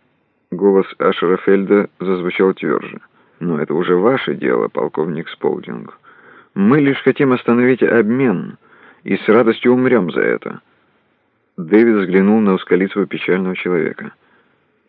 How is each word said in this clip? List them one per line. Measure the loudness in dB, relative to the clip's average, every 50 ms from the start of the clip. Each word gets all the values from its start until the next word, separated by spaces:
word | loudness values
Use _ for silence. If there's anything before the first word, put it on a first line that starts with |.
| _ _ _ _ _ _ _ _ _ -12
Голос | -8 0 2 4 4 4 2 0 -6 -2
Ашера | -2 -2 -2 0 -2 -2 -2 0
Фельда | 2 0 0 2 2 2 2 2 2 -2 _ -10
зазвучал | -4 -4 -4 -2 -4 -6 -2 0 0 0 0
твёрже. | 0 -4 -4 -4 -4 -4 -8 -16 -18 _ _ _ _ _ _ _ -10
«Но | -6 -4 -4 -4
это | -4 -4 -2
уже | -4 0 0 0
ваше | 2 2 2 0 0 -2 -6 -6
дело, | -4 -2 -2 0 0 -2 -2
полковник | -4 -6 -6 -6 -4 -4 -4 -4 -4 -8 -10 -12
Сполдинг. | -14 _ -4 -4 -4 -4 -8 -12 -14 -14 -14 -18 -20 _ _ -20 -20 _ _ -20 -20 -20 _ _ -4
Мы | 0 2 4 4 4
лишь | 4 2 0 0 0
хотим | 0 0 2 2 0
остановить | 0 0 0 0 2 2 4 2 2 2 2
обмен | 2 2 2 2 2 0 0 0 0 0 -2 -4 -8 -14 -18 _ _ _ _ -20 -20 -20 _ -6
и | -4 -4
с | -4 2 2
радостью | 4 4 4 4 0 0 2 2 2
умрём | 4 2 2 2 2 0 0
за | -2 -2
это». | 0 0 -2 -2 -6 -10 -14 -14 _ _ _ _ _ _ _ _ _ _ _ _ _ _ _ _ _ _ _ -14
Дэвид | -6 2 4 4 4 6 4 2
взглянул | 0 2 2 2 4 4 4 4
на | 2 2 0
узколицего | 0 0 0 0 0 0 0 -2 -4 -4 -4
печального | -6 -8 -4 -2 -2 -2 -2 -4 -6
человека. | -6 -4 -2 -2 -2 -2 -4 -6 -10 -16 -16 -18 _ _ _ _ _ _ _ _ _ _ _ _ _ _